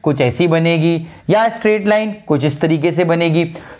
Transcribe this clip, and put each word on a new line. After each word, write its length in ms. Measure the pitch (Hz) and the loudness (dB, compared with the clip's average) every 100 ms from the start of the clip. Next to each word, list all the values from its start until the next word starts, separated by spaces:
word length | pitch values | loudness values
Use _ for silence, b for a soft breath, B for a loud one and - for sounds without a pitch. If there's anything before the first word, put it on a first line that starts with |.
कुछ 180 | 160 135 | -4 0
ऐसी 260 | 127 123 175 | 0 2 2
बनेगी, 600 | 165 165 170 165 165 165 B - | 2 2 2 0 0 -6 B 0
या 180 | 208 226 | 0 0
स्ट्रेट 400 | 233 214 214 196 | 0 0 0 2
लाइन 280 | 214 220 208 - | 0 0 -8 -2
कुछ 180 | 147 | 0
इस 160 | 147 147 | 0 0
तरीके 300 | 165 160 170 | 0 0 0
से 140 | 156 | 0
बनेगी। 500 | 170 170 170 160 165 B B B | 0 0 2 0 -2 B B B